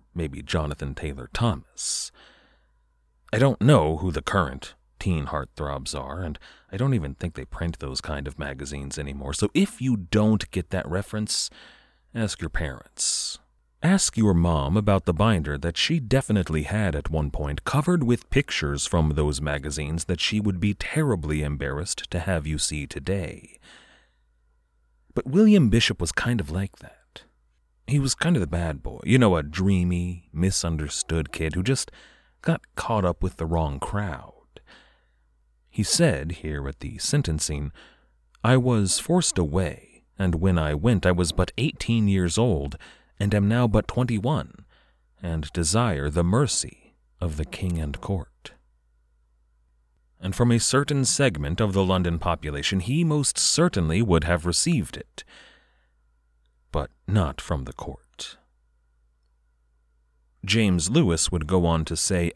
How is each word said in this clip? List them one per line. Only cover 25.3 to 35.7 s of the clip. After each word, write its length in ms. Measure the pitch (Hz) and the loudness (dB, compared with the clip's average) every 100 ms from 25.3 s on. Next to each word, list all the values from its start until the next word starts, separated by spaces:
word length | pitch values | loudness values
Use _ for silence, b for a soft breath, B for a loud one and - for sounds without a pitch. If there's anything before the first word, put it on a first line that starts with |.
| 156 214 208 123 | 4 8 8 8
Bishop 320 | 113 - - | 6 2 0
was 100 | 85 | -4
kind 300 | - 113 120 | -2 0 -2
of 100 | 73 | -2
like 280 | 87 98 - | -4 -6 -10
that. 420 | - _ _ - - _ _ _ _ _ - | -20 _ _ -20 -20 _ _ _ _ _ -2
He 120 | 143 | 0
was 160 | 135 - | 0 0
kind 200 | 165 160 | 2 2
of 60 | |
the 60 | 82 | 2
bad 360 | 85 85 71 | 0 -2 -4
boy, 160 | - - - | -8 -8 2
you 120 | 127 | 6
know, 200 | 113 85 | 6 4
a 60 | |
dreamy, 840 | 73 78 95 95 87 87 87 87 - | 0 0 2 4 2 0 -2 -6 -10
misunderstood 1000 | 76 92 - 85 78 73 - - 80 76 | -2 0 0 -2 -2 -4 -6 -4 -2 -4
kid 240 | - 80 87 | -4 -4 -2
who 80 | |
just 260 | 98 131 - b b b b b | 0 -2 -4 b b b b b
got 200 | - 165 _ - | -2 -2 _ -10
caught 300 | - 110 92 | -2 0 2
up 180 | 85 | 0
with 140 | 92 - | -2 -4
the 80 | 82 | -2
wrong 340 | 82 78 69 | 0 0 -4
crowd. 540 | - 101 101 69 - - _ - _ b b b b b b b _ _ _ | -6 -6 -6 -8 -14 -20 _ -20 _ b b b b b b b _ _ _